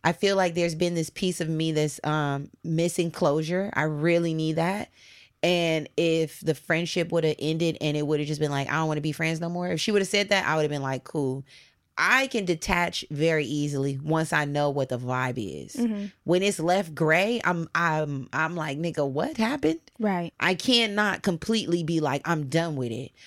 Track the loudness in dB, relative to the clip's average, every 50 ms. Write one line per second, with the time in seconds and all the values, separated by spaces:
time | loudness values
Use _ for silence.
0 | 0 0 0 2 2 2 4 4 2 2 2 0 0 0 0 0 0 0 0 -2
1 | -2 -4 _ -2 -2 -2 0 -2 -2 -2 0 0 0 0 2 2 0 0 -2 -4
2 | -4 -2 0 0 0 0 -2 -4 -6 -10 -14 _ -4 -2 0 0 0 0 0 0
3 | -2 -2 0 2 2 2 2 2 0 0 -2 -2 -2 -2 -2 -2 -2 0 0 0
4 | 2 4 4 4 2 2 0 0 -2 0 0 0 0 0 -2 -4 -6 -10 _ -20
5 | -20 -20 -20 -20 -20 _ _ _ 2 2 4 4 4 2 2 0 -2 -2 _ 2
6 | 2 4 4 2 2 0 -4 -4 -2 -2 -2 -2 0 -2 0 0 0 0 0 -2
7 | 0 2 0 2 2 2 0 0 -2 -2 0 2 2 0 0 0 -2 0 0 0
8 | 0 0 0 0 0 -2 -2 0 0 0 0 -2 -2 0 0 0 0 0 0 0
9 | -2 -2 -2 0 -2 -2 0 -2 -4 -4 -4 -4 -2 -2 -2 -2 0 2 2 2
10 | 2 2 2 0 2 2 2 2 2 2 2 2 2 0 0 -2 -2 -2 -4 -4
11 | -6 -6 -4 -2 -2 -2 -2 -4 -8 _ -20 -20 -20 _ _ _ _ _ _ 0
12 | 2 4 4 2 2 0 -2 -2 0 0 -2 -2 0 0 0 0 0 0 -2 -6
13 | -8 -6 -2 0 2 2 2 2 0 0 -2 -2 -2 -2 -2 -2 -2 -2 -2 -4
14 | -2 0 0 0 2 2 0 0 0 0 0 0 0 2 2 0 -2 -2 -2 -6
15 | -4 -2 -2 -2 -2 -2 -4 -4 -6 -6 -8 -10 -12 -10 -4 -2 -2 -2 -2 -4
16 | -6 -10 -12 _ _ 2 2 4 4 2 0 0 0 2 2 2 0 -4 -2 0
17 | 2 4 4 4 4 2 0 0 0 0 0 -2 -4 -4 _ 0 0 2 2 0
18 | 0 -2 -4 -6 -6 -4 -2 -2 -2 -2 -2 -4 -6 -6 -4 -4 -4 -4 -2 -2
19 | -2 -2 0 -2 -2 -2 -2 -2 -2 -2 0 0 0 0 0 0 _ -20 _ -4
20 | -2 0 0 -2 -4 -6 _ _ 0 0 0 2 2 4 4 4 4 2 2 0
21 | 0 0 0 0 -2 -2 -2 -2 -2 0 0 0 0 0 0 0 0 0 0 0
22 | 2 0 0 -2 0 -2 -2 -2 -2 0 0 0 0 0 -2 -4 -4 -4 -4 -6
23 | -8 -10 _ _ -20